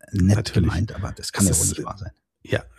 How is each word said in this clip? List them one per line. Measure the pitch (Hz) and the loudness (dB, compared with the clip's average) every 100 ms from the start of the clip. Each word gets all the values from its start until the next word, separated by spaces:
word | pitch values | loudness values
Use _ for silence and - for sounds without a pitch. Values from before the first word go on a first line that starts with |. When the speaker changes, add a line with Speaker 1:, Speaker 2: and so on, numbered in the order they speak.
| - | -8
Speaker 1:
äh, | 101 | 2
nett | 90 104 | 4 4
Speaker 2:
Natürlich. | 107 - 82 | 2 0 2
Speaker 1:
gemeint, | 85 107 | 0 -2
aber | - 95 | -4 -8
das | - - | -8 -10
kann | - 98 | 0 2
Speaker 2:
Es | |
Speaker 1:
ja | 80 | 2
wohl | 92 | 0
Speaker 2:
ist, | 90 | -2
Speaker 1:
nicht | - | -8
wahr | 101 | -10
sein. | 95 - _ _ | -12 -14 _ _
Speaker 2:
ja, | - - - | -6 -4 -4